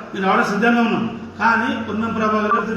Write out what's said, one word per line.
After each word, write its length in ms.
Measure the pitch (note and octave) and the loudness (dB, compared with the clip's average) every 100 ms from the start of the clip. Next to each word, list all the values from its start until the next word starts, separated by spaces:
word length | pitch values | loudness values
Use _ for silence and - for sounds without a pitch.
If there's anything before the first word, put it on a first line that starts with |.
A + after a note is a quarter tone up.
| - | -10
మేము 120 | G3 F#3+ | -2 2
రావడం 180 | A3 - | 2 2
సిద్ధంగా 280 | A3 A#3 A#3+ | 2 4 4
ఉన్నాం. 240 | A3 F#3 - - - - | 2 0 -2 -6 -12 -2
కానీ 300 | A3+ D#4+ D#4 A3 A3 | 2 2 0 -4 -4
పొన్నం 240 | G#3+ A3+ | -4 -2
ప్రభాకర్ 400 | A3 G#3+ G#3+ G#3 - | -2 0 0 2 0
గారితో 200 | A3 | 0